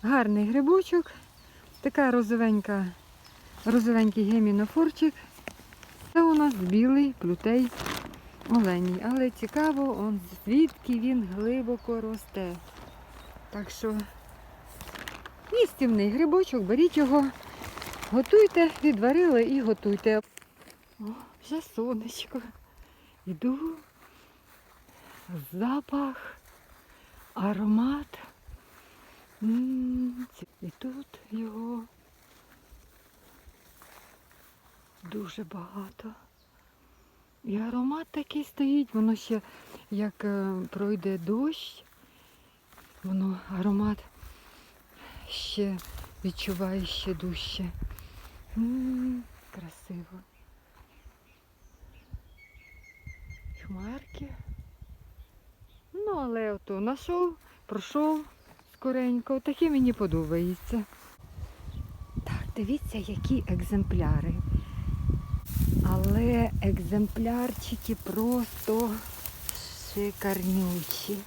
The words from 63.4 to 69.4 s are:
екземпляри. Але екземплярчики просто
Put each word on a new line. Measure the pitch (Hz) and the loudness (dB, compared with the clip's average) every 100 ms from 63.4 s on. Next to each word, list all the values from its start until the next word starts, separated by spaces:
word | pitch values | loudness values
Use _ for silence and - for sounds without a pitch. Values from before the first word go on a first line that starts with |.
| - | 0
екземпляри. | 180 - 202 196 185 170 156 170 170 - - - - - - - - - - - - - - - | -2 0 0 2 2 4 2 0 -2 0 -2 -2 -8 -4 -2 0 0 0 -6 -2 0 2 4 2
Але | 185 196 202 233 240 226 - | 2 4 4 4 4 2 2
екземплярчики | 196 190 180 208 208 - 226 240 247 226 - 233 - 226 | 0 0 0 0 0 0 -2 0 -2 -4 -8 -8 -6 -6
просто | - 190 226 247 226 - - 220 233 220 - - - - | -4 -2 0 0 -2 -6 -2 0 0 -2 -8 -12 -12 -12